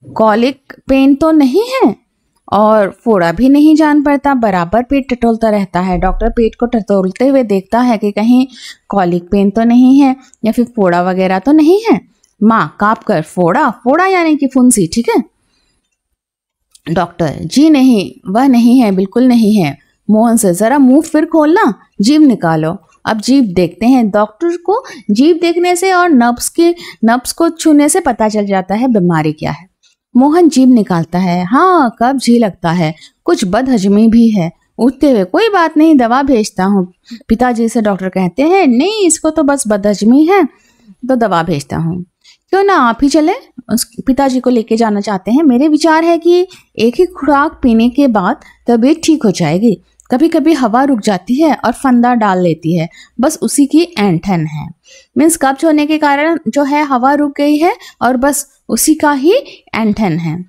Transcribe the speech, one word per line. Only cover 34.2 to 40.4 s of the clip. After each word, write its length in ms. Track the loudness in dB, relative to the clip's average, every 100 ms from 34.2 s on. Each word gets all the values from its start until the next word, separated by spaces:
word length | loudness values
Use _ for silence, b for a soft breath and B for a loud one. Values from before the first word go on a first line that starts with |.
| 2
है।" 220 | 0 -4 _ _ -2
उठते 320 | -2 0 0
हुए, 140 | 0
"कोई 240 | 0 0 0
बात 280 | 0 0 2
नहीं, 200 | 4 4
दवा 260 | 2 0
भेजता 420 | 0 0 -2 -4
हूँ।" 280 | -2 0 -2 _ B -20 _
पिताजी 400 | 0 0 0 -2
से 140 | -2
डॉक्टर 260 | -2 -4 -6
कहते 340 | -4 -4 -2
हैं, 240 | 0 2 2
"नहीं, 400 | 2 0 0 -2
इसको 240 | 0 -2
तो 120 | 0
बस 220 | 0 -2 -2
बदहजमी 560 | -2 0 0 2 2
है, 200 | 4 2